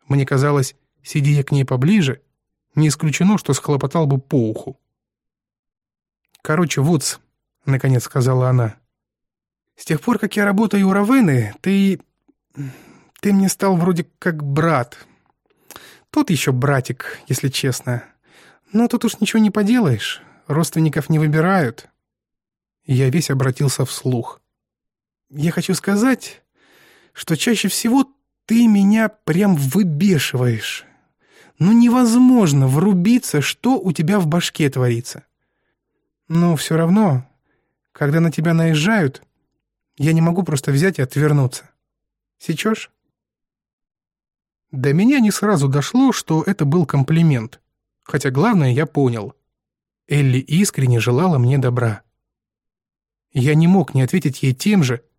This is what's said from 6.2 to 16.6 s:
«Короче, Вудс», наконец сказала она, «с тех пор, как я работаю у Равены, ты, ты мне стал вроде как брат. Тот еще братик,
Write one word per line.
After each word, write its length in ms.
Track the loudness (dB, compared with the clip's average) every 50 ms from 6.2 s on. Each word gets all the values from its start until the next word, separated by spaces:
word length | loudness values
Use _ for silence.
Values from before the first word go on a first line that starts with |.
| _ _ _ _
«Короче, 380 | -6 -2 0 0 0 0 0 0
Вудс», 380 | 0 0 0 0 -2 -4 -8 -10 _ _ _ _ _ _ _ _ _
наконец 400 | -2 -2 0 0 0 0 0 -2
сказала 440 | -2 -4 -2 0 0 0 0 0 2
она, 280 | 2 0 0 -2 -6 -10 _ _ _ _ _ _ _ _ _ _ _ _ _ _ _ _ _ _ _
«с 80 | -16 -6
тех 160 | -4 -4 -2
пор, 180 | 0 -2 -2 -2
как 180 | -2 -4 -2
я 80 | -2 0
работаю 440 | 0 2 0 0 0 0 2 2 2
у 40 |
Равены, 600 | 2 2 2 2 4 4 4 4 2 2 0 -2 -6 -6
ты, 400 | -4 0 0 2 2 0 0 -4 -8 _ _ _ _ _ _ _ _ _ _ -14 -14 -14 -16 -20 -20 -20 -20 _ _ _ _ -6
ты 120 | -2 0
мне 160 | 2 2 2 2
стал 280 | 0 -2 0 0 0
вроде 300 | 2 0 0 0 -2 -4 -8 _ _
как 240 | -6 -6 -6 -4
брат. 640 | -6 -4 -2 0 0 2 0 0 -2 -4 -10 -18 -20 _ _ _ _ _ _ _ _ _ _ _ _ -20 -20 -20 -20 -20 -20 _ _ _
Тот 200 | -4 -2 -2 0
еще 220 | -2 -2 0 -2
братик, 680 | 0 0